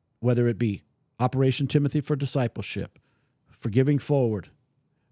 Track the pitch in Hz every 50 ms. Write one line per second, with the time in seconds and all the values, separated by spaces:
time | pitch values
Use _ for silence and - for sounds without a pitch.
0 | _ _ _ _ 117 123 120 123 120 120 110 92 120 107 98 - - _ _ _
1 | _ _ _ - 127 117 - 135 135 135 127 - 143 - - 147 143 135 - 151
2 | - - 147 131 139 - - 135 123 113 - - - - - 101 87 - _ _
3 | _ _ _ _ _ _ _ _ _ _ - _ - 113 98 131 131 147 147 135
4 | - - 147 139 123 113 107 92 - - _ _ _ _ _ _ _ _ _ _
5 | _ _